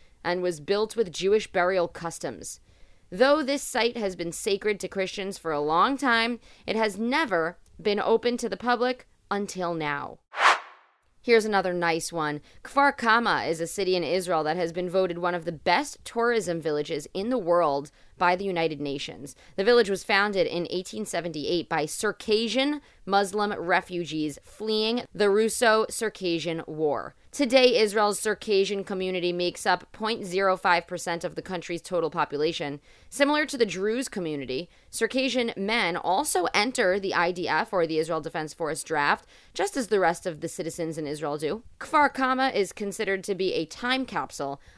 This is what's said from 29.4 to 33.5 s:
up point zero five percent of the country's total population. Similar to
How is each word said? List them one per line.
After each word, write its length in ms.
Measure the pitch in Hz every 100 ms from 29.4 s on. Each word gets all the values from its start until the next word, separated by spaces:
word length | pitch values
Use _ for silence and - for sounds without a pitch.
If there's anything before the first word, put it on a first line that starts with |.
| 175 - 202
up 260 | 180 -
point 320 | - 214 233
zero 320 | 190 185 196 185
five 300 | 190 175 -
percent 380 | 175 - 170
of 100 | 170
the 80 | -
country's 400 | - 180 156 170
total 260 | - 180 160
population. 720 | 170 147 143 156 160 147 143 - - -
Similar 340 | - 285 302
to 120 | 302